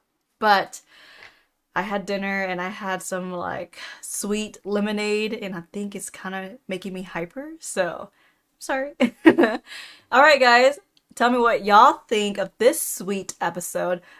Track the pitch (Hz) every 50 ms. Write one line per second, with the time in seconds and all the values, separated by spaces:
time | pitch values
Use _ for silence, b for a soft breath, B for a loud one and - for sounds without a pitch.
0 | _ _ _ _ _ _ _ _ 220 214 202 190 - - - - B B B B
1 | B B B B B B B B B B _ _ _ _ _ 175 185 214 202 202
2 | 180 202 202 190 196 196 196 196 190 185 180 180 180 185 208 214 214 190 190 180
3 | 185 - 196 185 185 185 180 175 175 180 - - 180 - _ B B B B B
4 | - - - - - 202 208 214 214 202 - - - 190 202 208 202 214 208 208
5 | 208 208 208 214 214 220 233 - 208 190 196 170 170 - - 202 208 202 202 185
6 | - - - - - 190 185 190 190 190 226 262 _ - 190 180 - 196 185 185
7 | 185 180 - 170 170 170 _ 269 285 311 320 320 - - - 202 180 170 - -
8 | - - _ _ _ _ _ _ _ _ _ _ - - 285 269 269 285 285 -
9 | 254 240 - _ - 311 - - 277 220 226 226 B B B B B B B B
10 | B B - 247 285 311 294 269 262 247 240 240 254 269 285 381 - _ _ _
11 | _ _ _ - 233 240 247 247 233 233 208 - 196 208 202 208 240 269 - -
12 | - _ 233 214 208 202 202 202 190 190 - - 220 254 330 - - - - -
13 | 190 180 202 196 190 - - _ 185 170 175 180 175 - - 180 175 175 180 175
14 | b b b